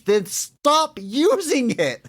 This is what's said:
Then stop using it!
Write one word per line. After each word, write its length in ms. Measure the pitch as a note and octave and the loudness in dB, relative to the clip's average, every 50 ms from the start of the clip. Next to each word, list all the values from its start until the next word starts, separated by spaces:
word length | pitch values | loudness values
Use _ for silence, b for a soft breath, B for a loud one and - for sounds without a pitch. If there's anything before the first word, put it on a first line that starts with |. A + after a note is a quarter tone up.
| _ | _
Then 200 | - G3+ G#3+ G3 | 2 2 2 2
stop 720 | - - - - - _ _ _ C#4+ D4 D#4 D#4+ D4+ - - | -2 -8 -8 -8 -8 _ _ _ 2 2 2 0 0 -4 -12
using 680 | G3 G3 G3+ C4+ D4+ G4 C5 G4 F#4+ D4 - C#4+ B3+ A#3 | -14 -6 -2 2 2 2 2 2 0 -2 0 0 0 0
it! 360 | G3 - E3+ C#3 A#2+ - _ | 0 0 -2 -2 -2 -6 _